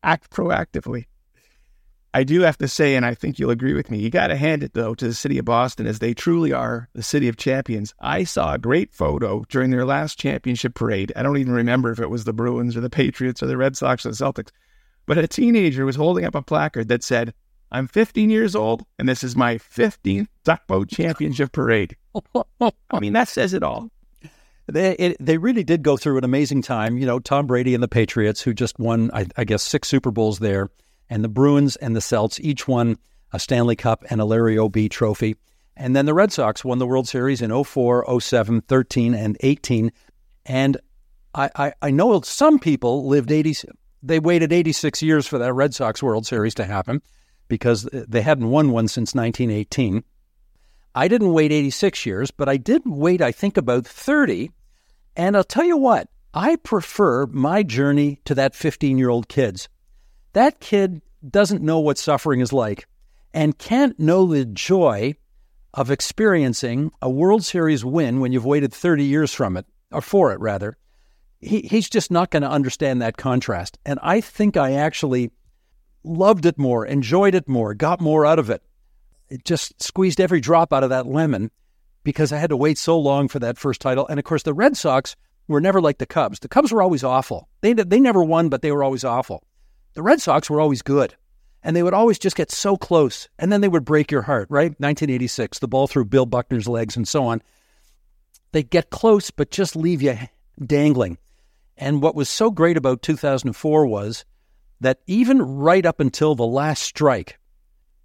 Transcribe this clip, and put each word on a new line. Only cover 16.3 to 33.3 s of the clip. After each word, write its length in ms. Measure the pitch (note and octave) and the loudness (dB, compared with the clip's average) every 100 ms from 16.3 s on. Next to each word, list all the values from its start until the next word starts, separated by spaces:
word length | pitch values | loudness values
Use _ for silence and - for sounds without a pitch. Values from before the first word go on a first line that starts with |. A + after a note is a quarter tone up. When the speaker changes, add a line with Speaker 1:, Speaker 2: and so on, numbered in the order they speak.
Speaker 1:
a 60 | D3+ | -6
placard 480 | - D#3 D3+ A#2+ A2 | -4 -2 -2 -4 -2
that 160 | A#2+ | -2
said, 300 | - A#2+ A2+ - _ _ _ | 0 -2 -2 -8 _ _ _
"I'm 160 | B2+ C3+ | -8 -4
fifteen 440 | G#3+ A3+ - G#3+ | 0 0 2 2
years 260 | A3 A3 G#3 | 2 0 0
old, 300 | A3 A#3 - - | -2 -2 -6 -4
and 80 | C3 | -2
this 140 | B2+ | -2
is 140 | B2+ A#2+ | -4 0
my 220 | A#2+ A#2 | 0 -2
fifteenth 680 | _ - G#3+ - G2+ G2 G#2 _ | _ -2 -2 -2 -2 -2 -4 _
Duck 240 | - - - | -2 -2 0
Boat 220 | F#2+ G2 | -2 -2
Championship 640 | - E3+ D#3 D3+ C3 C#3 | -4 -4 -2 -4 -2 -4
Parade." 440 | - A2+ A2+ - - _ | -2 0 0 0 -8 _
Speaker 2:
<laughs> 200 | G#3 - B3 - - A#3+ - - | -14 -6 -6 -6 -2 -2 -2 -6
Speaker 1:
I 80 | - | -6
mean, 140 | G#3 | -2
that 160 | A3 A#3+ | 0 -2
says 240 | - F#3 | -2 -2
it 100 | F#3 | -2
all. 280 | - - A3+ _ _ _ D#3+ _ _ _ - | -4 -6 -12 _ _ _ -20 _ _ _ -6
Speaker 2:
They, 280 | D3 F#3+ - | -2 0 0
it, 200 | F3+ - | -2 -2
they 160 | C3+ D#3+ | 0 2
really 260 | G#3+ A#3 | 2 0
did 200 | D#3 E3+ | 2 0
go 140 | D3 C3+ | 2 2
through 220 | D#3 C3 | 2 0
an 60 | |
amazing 380 | B2+ C3+ D3 C#3 | 2 2 2 0
time. 340 | A#2 A#2+ A2+ A#2+ | -2 -2 -2 -2
You 80 | C3 | -2
know, 140 | B2 | -2
Tom 260 | - C#3 C#3+ | 0 -2 0
Brady 280 | B2 B2+ | 0 2
and 80 | A#2+ | 0
the 60 | A#2+ | 0
Patriots, 520 | A#2+ A2 A#2+ G#2+ G#2 | 0 0 2 0 0
who 120 | B2+ | -4
just 280 | G#2+ A#2+ - | -2 -4 -4
won, 320 | A2+ A#2 A#2 | -2 0 0
I, 140 | A2+ F#2 - | -2 -6 -4
I 80 | |
guess, 180 | A2 G#2 | -2 -2
six 240 | - D3 - | -2 -4 0
Super 240 | C3+ B2+ | 0 0
Bowls 300 | A2 A2 G2 | 0 0 0
there, 300 | G#2+ G2 G2 _ _ _ - | 0 0 -2 _ _ _ -10
and 140 | A2 | -4
the 60 | A2 | -2
Bruins 480 | A2 C#3+ C#3+ C#3+ - | 2 4 4 2 0
and 180 | C3 | -4
the 60 | A2+ | -4
Celts, 400 | - A2+ A2 - | -2 0 -2 -4
each 260 | D#3 C3+ - | -6 -4 -2
won 320 | B2 A#2 A2 _ _ _ | 0 0 -2 _ _ _